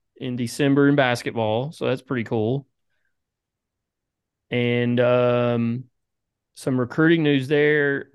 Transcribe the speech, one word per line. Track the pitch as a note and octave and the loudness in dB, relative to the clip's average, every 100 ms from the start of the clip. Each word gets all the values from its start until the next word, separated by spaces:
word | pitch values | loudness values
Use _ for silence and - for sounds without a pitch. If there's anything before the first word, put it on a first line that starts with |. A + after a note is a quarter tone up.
| _ - | _ -14
in | C3 B2 | -10 -6
December | A#2+ - C#3+ C#3 C#3+ | -6 -2 2 4 4
in | |
basketball, | C#3+ C3 A#2+ C#3+ A2+ A2 A2 C#3 | 4 2 0 -4 -4 -2 -2 -4
so | E3+ B2 | -6 -4
that's | B2+ | -4
pretty | - B2+ | -4 -6
cool. | G#2+ A#2 G#2+ C3+ - _ _ _ _ _ _ _ _ _ _ _ _ _ _ _ _ _ - | -4 -2 -2 -4 -8 _ _ _ _ _ _ _ _ _ _ _ _ _ _ _ _ _ -6
And, | A#2+ A#2+ A#2+ A#2+ A#2+ | -2 0 0 0 2
um, | B2 B2 B2 B2 A#2+ A#2+ A#2 A#2+ B2 _ _ _ _ _ _ | 2 2 2 2 0 0 -2 -6 -10 _ _ _ _ _ _
some | - - B2+ | -10 -4 -2
recruiting | B2 - D#3+ E3+ | -2 0 2 2
news | D3+ C#3+ B2+ | 2 0 0
there | D3 D3 D3+ C#3+ C#3 - | 0 2 2 0 -4 -8